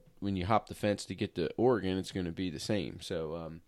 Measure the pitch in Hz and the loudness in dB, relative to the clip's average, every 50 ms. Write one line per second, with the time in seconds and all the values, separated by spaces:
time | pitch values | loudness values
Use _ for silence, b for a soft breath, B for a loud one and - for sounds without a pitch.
0 | - - - - 98 101 98 92 87 104 113 104 - - 104 - - 104 101 - | -10 -20 -12 -6 -2 -2 0 0 2 4 2 2 2 0 -6 0 2 2 2 2
1 | - - 98 87 107 - - 90 80 - - - 110 127 123 101 92 95 92 95 | -2 -6 -4 -2 -4 -2 0 0 0 0 2 4 4 6 6 4 2 0 0 0
2 | 90 - - 98 90 85 85 - 92 90 76 - - - 110 101 76 53 - - | -2 -2 -2 -2 -2 -2 -2 -2 -4 -4 -4 -4 -2 0 0 0 0 -4 -6 -8
3 | - - 95 82 80 76 82 85 82 80 82 82 - | -6 -4 -4 -2 -2 -4 -4 -6 -6 -8 -10 -12 -8